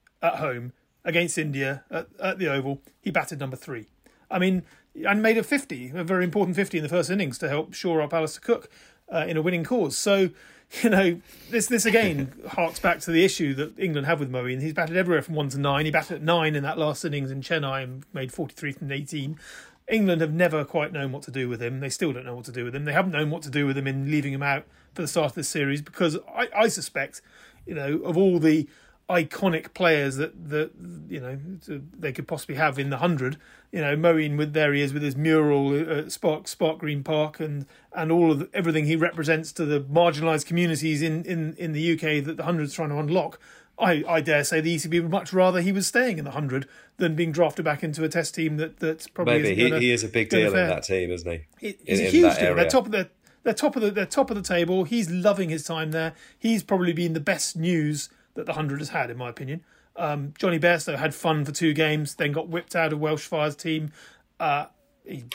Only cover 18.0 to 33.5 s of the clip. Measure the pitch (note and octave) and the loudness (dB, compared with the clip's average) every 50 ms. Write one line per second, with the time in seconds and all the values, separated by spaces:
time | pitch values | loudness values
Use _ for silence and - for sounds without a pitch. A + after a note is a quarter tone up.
18 | - _ - C#3+ C3 C3 - - D#3 - - - - C#3+ C#3 - D#3+ C#3 C#3 C#3 | -16 _ -10 -10 -10 -8 -6 -8 -8 -8 -8 -10 -10 -10 -8 -8 -8 -8 -6 -8
19 | C#3+ - D#3+ D3 C3+ C#3+ D#3+ - - - - - - - _ _ - - A3 A3+ | -8 -8 -8 -8 -6 -6 -8 -10 -14 -20 -20 -20 -20 -20 _ _ -6 -2 2 2
20 | G3+ F#3+ F3 D#3+ E3 D#3 D3+ E3+ F3+ E3+ D#3+ D#3 - - - E3 D3+ D3+ - D3 | 4 4 4 4 2 2 2 2 2 2 2 0 -2 -2 -2 -2 -2 -2 -4 -6
21 | C#3 C3+ B2+ C#3+ - - B2 C3+ B2+ B2 B2 A2+ A#2+ A#2+ C3 C3 C#3 C3+ - - | -6 -4 -6 -8 -10 -8 -6 -6 -4 -4 -4 -6 -6 -6 -6 -6 -8 -6 -4 -2
22 | F#3 D#3 B2+ B2 C3 B2+ A#2+ B2 A#2 - A#2+ B2+ A#2+ B2 B2 C#3+ D3 D3 C#3+ E3+ | -2 -2 -2 -4 -8 -12 -12 -12 -12 -12 -10 -8 -8 -8 -6 -6 -4 0 0 0
23 | F#3+ F#3 E3 D3 D#3 D3+ D#3 E3 D3+ C#3+ B2+ D3 C#3+ C#3 C3+ C#3 C3+ C3+ C3+ C#3 | 0 2 0 0 0 0 -2 -4 -6 -4 0 0 2 2 0 0 -2 -2 -2 -2
24 | C3+ C#3+ D3+ D3+ C#3 C#3+ C3+ C3 C#3+ C#3+ C#3 D3 - _ _ _ _ _ - - | -2 0 0 0 0 -2 -4 -4 -2 -2 -2 -2 -4 _ _ _ _ _ -8 -8
25 | E3 C#3 - E3+ D3+ C#3+ - E3 C#3 - - D#3+ C#3+ C#3 C#3 D3 D3 - - - | -6 -2 0 2 0 0 0 -4 -6 -4 -2 -2 0 0 0 -4 -6 -8 -4 0
26 | F#3 E3 D3+ F3+ - - - - B3 A#3 - G3+ A3+ A3+ - - - - - D3 | 0 0 0 -2 -8 -8 -4 -4 -4 -2 2 2 2 2 2 -2 -8 -8 -6 -6
27 | C3+ - - - _ _ _ - - - _ - - - F#3 D3 C#3 C#3 D3+ - | -6 -6 -8 -18 _ _ _ -20 -20 -20 _ -20 -14 -10 -8 -6 -2 -2 -2 -2
28 | - - E3 F3 G3 F#3+ F3+ E3+ D3+ D#3+ D#3 D#3+ D#3 - - - _ _ _ _ | -2 0 2 4 6 6 6 6 6 6 6 4 2 -2 -8 -20 _ _ _ _
29 | _ - F#3 F3 D#3+ - - - G3 F#3+ E3 D#3+ - - - - F#3 E3+ D#3+ D3 | _ 0 0 0 0 0 -4 0 0 0 0 0 -4 -8 -4 2 4 4 4 4
30 | C#3+ C#3 C3 C3+ D#3 D#3+ - - E3+ D3 D3+ D3+ D#3 - - - F3 F3 F3 D#3 | 2 0 -2 -2 -4 -6 -6 -12 -10 -6 -4 -2 -4 -4 -6 -14 -16 -16 -16 -16
31 | D3+ D#3+ F3+ D3+ B2 B2+ C3+ C#3 C#3+ F3 F#3+ E3 - - D#3 C#3+ C#3 D#3 - - | -14 -12 -10 -10 -10 -10 -10 -10 -12 -12 -14 -14 -12 -12 -12 -12 -12 -14 -14 -8
32 | D#3 C#3+ B2+ - D3 - E3 D3 - - C#3+ B2+ D#3+ D3+ C3 C#3 C3+ C#3 C#3 B2 | -8 -8 -6 -6 -8 -8 -8 -8 -8 -8 -4 0 0 0 0 0 -4 -4 -2 0
33 | D#3 F3+ E3+ C3+ - - D#3 - - - | 0 0 2 2 -2 -4 -4 -8 -14 -20